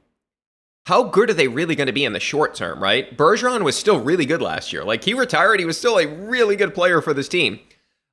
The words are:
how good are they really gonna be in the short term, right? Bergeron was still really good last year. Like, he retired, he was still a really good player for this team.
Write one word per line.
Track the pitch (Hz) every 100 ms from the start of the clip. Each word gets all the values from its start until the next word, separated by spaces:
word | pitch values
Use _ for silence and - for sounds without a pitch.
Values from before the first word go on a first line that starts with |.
| _ _ _ _ _ _ _ _ -
how | 190
good | 220 185 226
are |
they | 170 135
really | 120 165 143
gonna | 135
be | 123
in | 131
the | 101
short | - 147 147
term, | - 87 80
right? | 95 117 135 120
Bergeron | 156 226 247 247
was | 160 -
still | 208 175
really | 117 175 135
good | 160
last | 101 80 -
year. | 71
Like, | 87 117
he | 190
retired, | - - 156 190 208
he | 165
was | 160
still | 233 208
a | 151
really | 151 208 247 214 202
good | 190
player | 185 180 170
for | 160
this | 139 135
team. | 180 127 104 _ _ _ _ _